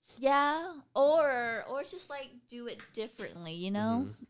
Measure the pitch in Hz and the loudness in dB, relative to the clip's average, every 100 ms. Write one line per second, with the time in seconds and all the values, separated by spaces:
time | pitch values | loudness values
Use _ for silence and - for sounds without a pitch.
0 | _ - 269 285 294 311 359 311 - - | _ -2 2 4 4 0 -4 -10 -4 4
1 | 285 320 294 247 233 226 - 262 - 370 | 6 6 4 2 0 -2 -4 -6 -8 -10
2 | - 285 269 247 - 240 240 214 - - | -10 -10 -12 -16 -16 -10 -10 -10 -12 -8
3 | 226 - 185 170 165 170 185 202 220 233 | -8 -8 -10 -10 -8 -4 -2 0 2 0
4 | 269 110 | -2 -8